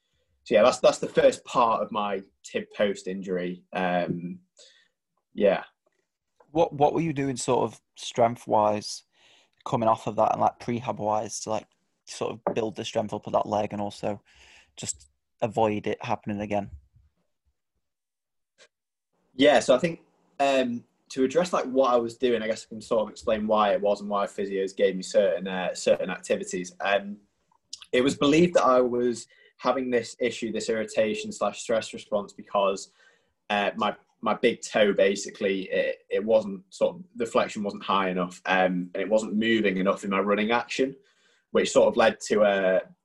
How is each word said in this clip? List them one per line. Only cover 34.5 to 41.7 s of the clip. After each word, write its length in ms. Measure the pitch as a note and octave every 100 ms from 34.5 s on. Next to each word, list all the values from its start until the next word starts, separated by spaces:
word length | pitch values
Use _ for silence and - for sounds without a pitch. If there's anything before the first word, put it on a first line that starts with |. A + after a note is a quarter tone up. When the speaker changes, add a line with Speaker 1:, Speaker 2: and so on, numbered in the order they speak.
| A2+
Speaker 1:
toe, 320 | - A#2 G#2
basically, 720 | G2 G2 G2+ - - G2+ G2 F#2
it, 280 | F#2+ D2+ - _
it 140 | F#2+
wasn't 360 | G#2+ A2 G2+ G2 -
sort 260 | - F#2+ F2
of, 60 | -
the 100 | -
flexion 380 | A2+ B2 G#2 -
wasn't 220 | G2+ G2
high 260 | - G2 F#2+
enough, 300 | F#2 F2+ - -
um, 440 | F#2 F#2 F2+ F2+
and 40 | F#2+
it 120 | F#2+
wasn't 260 | G#2+ G#2+
moving 440 | G#2 A2+ A2+ G2+ F#2
enough 240 | F#2+ F#2
in 80 | G#2
my 80 | G2
running 320 | G2+ G2+ G#2+
action, 440 | A#2 - - C#3 - _ _ _ _ _
which 180 | G#2+ -